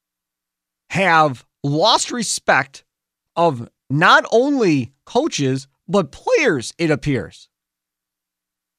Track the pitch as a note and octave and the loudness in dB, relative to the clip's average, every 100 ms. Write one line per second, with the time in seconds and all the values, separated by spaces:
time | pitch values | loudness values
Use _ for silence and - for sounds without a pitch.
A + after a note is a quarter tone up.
0 | _ _ _ _ _ _ _ _ _ F3+ | _ _ _ _ _ _ _ _ _ -2
1 | F#3+ E3 D3+ B2 _ _ C#3+ D3+ G#3+ D#4 | 2 4 2 -2 _ _ -4 0 2 2
2 | - B3 G#3 - - C#3+ C#3 - _ _ | -2 -6 -6 -4 0 0 -2 -12 _ _
3 | _ _ _ - E3+ B2 A2+ _ _ C#3+ | _ _ _ -2 0 -2 -10 _ _ 2
4 | F#3+ C#4+ - A3+ C#4 C#4 G3 C#3+ A2+ _ | 4 4 4 0 0 0 0 0 -4 _
5 | - A#3+ D4+ - C3+ C3 - _ - G3 | -6 -4 -2 -4 -4 -4 -8 _ -4 -2
6 | D3 - - B4 C#4 C#3+ A2 - E3 D3 | -2 -8 -2 0 0 -2 -6 -4 -2 -2
7 | D3 B2 E2+ - - _ _ _ _ _ | -2 -4 -6 -16 -20 _ _ _ _ _
8 | _ _ _ _ _ _ _ | _ _ _ _ _ _ _